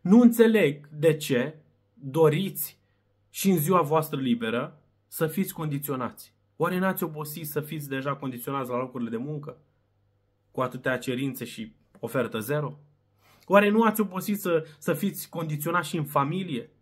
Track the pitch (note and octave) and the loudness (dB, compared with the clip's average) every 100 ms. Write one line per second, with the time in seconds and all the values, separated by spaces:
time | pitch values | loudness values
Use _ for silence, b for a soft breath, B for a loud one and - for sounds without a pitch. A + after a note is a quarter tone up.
0 | F3 A3+ A#3+ A#3 A3+ A3 D#3 C#3+ - D3+ | 8 8 8 8 6 6 2 0 -12 2
1 | D#3+ D3+ - B2 C#3 - _ _ _ _ | 2 2 0 0 0 -6 _ _ _ _
2 | C#3 D3+ D#3 D#3 G3 - - _ _ _ | -6 4 4 4 -4 -6 -10 _ _ _
3 | _ _ _ - G3 F3 D3 F3+ D3 D#3 | _ _ _ -2 2 2 4 2 2 0
4 | D3+ C#3 C3 A#2 A2+ A#2 D#3 - _ _ | 0 -4 -2 0 0 -4 -6 -12 _ _
5 | _ - D#3+ F3 F#3+ - D#3 C#3 C#3+ C3 | _ -4 -4 -2 -4 -4 -6 -6 -6 -6
6 | A#2 - - _ _ _ E3+ F3+ F#3+ F#3+ | -6 -10 -20 _ _ _ -2 0 -2 -2
7 | E3+ D3+ D3 E3 D#3 D3 C#3+ D#3+ C#3 C3+ | -6 -6 -10 -10 -8 -8 -6 -10 -6 -6
8 | C#3 C#3 C3+ A#2+ - C#3 B2 B2 C3 B2 | -4 -6 -8 -8 -6 -6 -4 -4 -6 -6
9 | A#2 A2+ C#3 D3+ - - _ _ _ _ | -6 -6 -8 -10 -12 -18 _ _ _ _
10 | _ _ _ _ _ - B2+ B2 C3+ B2+ | _ _ _ _ _ -6 -4 -4 -4 -2
11 | C3 B2+ C#3 B2+ A#2 - A2 _ _ _ | -4 -4 -4 -6 -12 -10 -14 _ _ _
12 | A#2 C3+ A2+ A2+ A2 D3 D3 - _ _ | -6 -4 -2 -4 -4 -4 -4 -10 _ _
13 | _ _ b b - G3 G#3 G#3+ A3+ G#3+ | _ _ b b 4 6 6 4 4 2
14 | G3 F#3 F#3 G3+ F3+ E3 D#3+ B - D#3 | -4 -4 -4 -4 2 0 0 B -4 -2
15 | G3 - - E3 D#3+ D3+ D#3 F3 E3 F3 | -2 -6 -12 -8 -6 -4 0 -2 -2 -4
16 | C#3+ D3 C#3 F#3 F3+ B2 - _ | 0 0 0 -2 -4 -8 -8 _